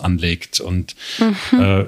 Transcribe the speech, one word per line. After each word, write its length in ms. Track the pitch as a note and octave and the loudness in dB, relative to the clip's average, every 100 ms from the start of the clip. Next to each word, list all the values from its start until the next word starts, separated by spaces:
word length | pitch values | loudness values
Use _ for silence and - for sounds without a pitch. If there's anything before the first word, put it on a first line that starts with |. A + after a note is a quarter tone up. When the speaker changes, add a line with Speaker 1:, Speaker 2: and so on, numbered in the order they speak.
Speaker 1:
anlegt. 580 | F#2 F2+ F2 E2 - - | 0 0 0 -4 -4 -8
Und, 380 | - F#2 E2+ - - - | -4 -4 -4 -10 -8 0
Speaker 2:
Mhm. 420 | A3+ G3 - B3 | 0 0 0 2
Speaker 1:
äh, 200 | G2 G2 | 4 2